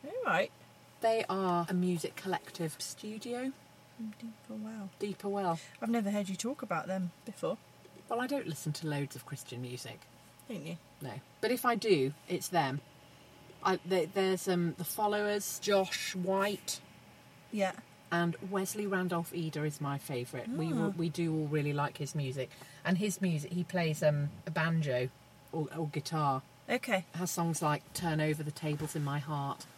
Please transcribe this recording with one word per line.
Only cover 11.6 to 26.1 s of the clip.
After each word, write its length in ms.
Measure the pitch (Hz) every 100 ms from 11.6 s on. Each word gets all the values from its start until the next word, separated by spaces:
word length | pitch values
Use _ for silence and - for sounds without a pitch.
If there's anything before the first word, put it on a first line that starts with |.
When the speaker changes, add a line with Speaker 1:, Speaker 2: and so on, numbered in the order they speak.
| 247
Speaker 2:
I 100 | 233
do, 380 | 220 175 135 147 -
it's 200 | - -
them. 340 | 175 139 143 - - - - - - - -
I, 160 | - 185 175
they, 200 | 185 160
there's, 420 | 196 190 185 -
um, 280 | 180 170 151
The 60 |
Followers, 760 | 170 - 214 208 208 208 - -
Josh 560 | - 196 190 - - 185
White. 640 | 180 190 196 202 - - - - - - - - -
Speaker 1:
Yeah. 200 | 214 190 - - - -
Speaker 2:
And 240 | 170 170 165 190
Wesley 360 | 196 190 214 208
Randolph 440 | 190 180 170 165
Eder 320 | 175 160 151 151
is 160 | 147
my 160 | 143 139
favourite. 500 | - 127 123 131 120
We 220 | 240 160
Speaker 1:
Ah. 120 | - 107
Speaker 2:
re-, 60 | 190
we 120 | 170
do 240 | 165 165
all 140 | 156 151
really 260 | 151 147
like 240 | 143 143 -
his 180 | 143 151
music. 340 | 139 135 123 - - - -
And 120 | 175
his 240 | 208 -
music, 300 | 190 156 151
he 100 | 175
plays, 400 | 175 180 165 151
um, 260 | 156 147 147 - -
a 60 |
banjo 580 | 160 160 165 147 123 127 - - - -
or, 160 | 160 151 160
or 120 | 151
guitar. 540 | 151 -